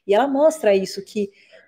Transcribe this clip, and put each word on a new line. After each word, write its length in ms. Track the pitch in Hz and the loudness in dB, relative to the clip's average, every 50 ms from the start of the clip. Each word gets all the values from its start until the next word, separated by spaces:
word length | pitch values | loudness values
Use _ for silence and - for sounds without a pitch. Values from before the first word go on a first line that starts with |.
| _ | _
E 80 | 190 196 | 0 0
ela 120 | 214 269 | 2 2
mostra 480 | 285 269 277 302 320 311 - 226 214 196 | 0 0 2 2 2 2 2 0 2 2
isso, 300 | 196 190 - - 196 196 | 2 0 -4 -10 -14 -14
que 240 | - - 214 202 - _ _ _ _ - - _ | -10 -6 -6 -6 -6 _ _ _ _ -20 -20 _